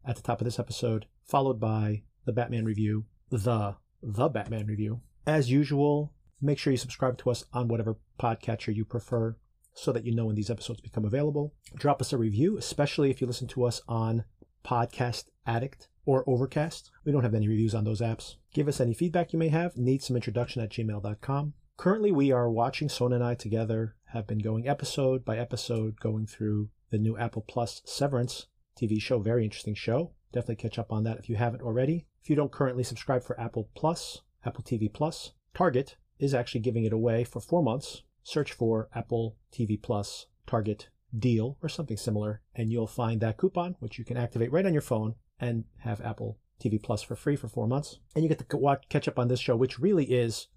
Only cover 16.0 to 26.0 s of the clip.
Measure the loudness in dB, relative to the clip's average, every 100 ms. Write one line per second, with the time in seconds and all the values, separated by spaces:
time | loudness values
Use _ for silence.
16 | 2 2 4 2 2 0 -2 -6 -18 _
17 | 0 2 4 4 4 4 2 2 0 0
18 | -2 -2 -8 -18 _ -2 -2 2 0 2
19 | 0 0 0 0 2 2 0 0 2 2
20 | 0 -2 -2 -2 -2 -4 -4 -2 -4 -2
21 | -4 -6 -4 -2 -2 -8 _ -2 2 4
22 | 4 4 6 4 4 2 0 0 -4 0
23 | 0 2 2 -2 -2 -2 0 0 -2 -6
24 | _ -8 -4 -2 0 -2 -2 -2 -2 0
25 | 2 2 -2 -4 -4 -6 -4 -2 -2 -2